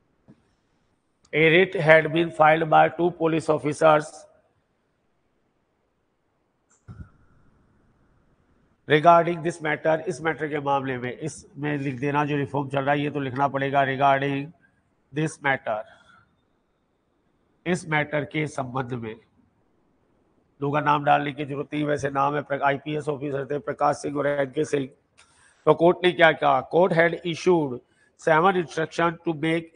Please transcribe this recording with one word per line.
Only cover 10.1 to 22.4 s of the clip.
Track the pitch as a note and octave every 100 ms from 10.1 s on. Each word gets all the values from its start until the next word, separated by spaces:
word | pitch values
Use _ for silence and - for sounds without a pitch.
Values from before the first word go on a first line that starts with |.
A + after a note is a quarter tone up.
| F3
matter | D#3+ D#3 D3+
के | D3+
मामले | C#3+ C#3 C3 B2+
में, | B2 A2+
इसमें | D#3 - - C3+ D3 D3
लिख | C#3 B2+
देना | C#3+ C#3+
जो | D3 D3
reform | C#3 C#3+ C#3
चल | C#3
रहा | C3+
है, | D3
ये | D3
तो | D3
लिखना | C3+ B2 C#3
पड़ेगा, | C3+ C#3 C#3
regarding | C3+ C3 C#3 C3+ C#3 C#3 D3 - _ _ _ _ _ C3+
this | D#3 -
matter, | C#3+ C3 - G#2+ - - _ _ _ _ _ _ _ _ _ _ _ _ _ _ _ _ E3
इस | F3 F3
मैटर | D3+ D3 D3+
के | C3+ D#3 D3
संबंध | - B2+ B2+ B2
में। | B2+ A2+ A2+ _ _ _ _ _ _ _ _ _ _ _ _ _ _
दो | C#3+
का | D3
नाम | D3 D3
डालने | C#3+ D3 C#3+
की | C3
जरूरत | C#3+ C#3 D3
नहीं, | D3
वैसे | D3 C#3+ C#3
नाम | C#3 C#3
है, | D3